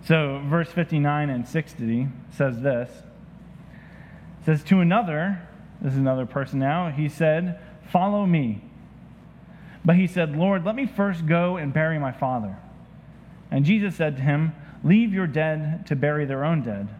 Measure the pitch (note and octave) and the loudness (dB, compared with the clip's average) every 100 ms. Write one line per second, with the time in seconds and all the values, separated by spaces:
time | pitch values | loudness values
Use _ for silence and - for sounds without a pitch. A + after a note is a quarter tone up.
0 | - D#3+ D3 C#3 C#3+ E3 D#3+ - E3+ D#3 | 4 4 4 -4 0 0 0 -2 0 2
1 | C#3+ D3 D3 B2+ A2+ D#3+ D#3+ - A#2 A#2 | 2 2 0 -2 -2 -4 -6 -6 -2 0
2 | C#3 - - - C#3 A#2 C3+ A#2+ A#2+ - | -2 -6 -16 -2 -2 0 0 0 -4 -12
3 | - - - - - - - - - - | -20 -20 -20 -20 -20 -20 -20 -20 -20 -20
4 | - - - - - D#3 - F#3+ F3 G3 | -20 -20 -20 -6 0 0 4 4 6 4
5 | G3+ D3+ F3+ F#3+ - - - - C3+ C3+ | 2 -2 -2 -4 -8 -20 -20 -8 -2 0
6 | C3+ C3 B2 C#3+ C3+ C#3 C3+ D#3 F3 C#3 | 2 0 -2 -4 -4 -2 0 0 -2 -2
7 | D3+ D3 D#3+ D#3 F3+ E3+ - - - F3+ | -4 0 2 2 0 -6 -12 -20 -2 0
8 | F#3+ G#3 G3 E3 B2+ G2+ - - - - | 2 2 2 2 2 -4 -10 -20 -20 -20
9 | - - - - - - - - E3 F3 | -20 -20 -20 -20 -20 -20 -20 -2 4 4
10 | F#3 F3+ D#3+ C#3+ F#3 F#3+ E3+ A3+ C4+ - | 4 0 -2 2 2 2 -2 -4 -4 0
11 | G3+ F3 D#3 E3+ F3 F3+ D3 D3 D#3 D#3+ | -2 0 2 2 2 -2 -2 0 0 0
12 | C#3 A#2+ C3 B2+ G#2 F#2+ - - - - | -4 -2 -2 -2 -4 -10 -16 -20 -20 -20
13 | - - - - - C3+ C#3+ A3 G3+ E3 | -20 -20 -20 -20 -4 2 4 4 2 0
14 | D#3 C3+ C3+ D3 D#3+ - - - C#3+ G3+ | -2 0 0 2 0 -2 -16 -4 4 6
15 | A#3 F#3+ F3 C#3+ D#3 D#3 D3+ E3 - C#3+ | 6 0 0 0 0 -2 -4 -6 -2 0
16 | C#3+ D3+ C#3+ C3+ D3 E3 A2+ G2+ G2+ G#2 | 2 0 -2 -2 0 0 -2 -6 -8 -12